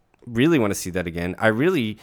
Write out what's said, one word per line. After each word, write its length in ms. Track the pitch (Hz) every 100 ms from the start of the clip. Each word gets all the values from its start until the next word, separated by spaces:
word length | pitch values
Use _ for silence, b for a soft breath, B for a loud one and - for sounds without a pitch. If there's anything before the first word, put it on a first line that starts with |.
| _ _ -
Really 320 | 113 147 160
wanna 160 | 104 95
see 140 | 92
that 140 | 90 87
again. 300 | 85 87 -
I 100 | 110
really, 500 | 110 165 180 110 104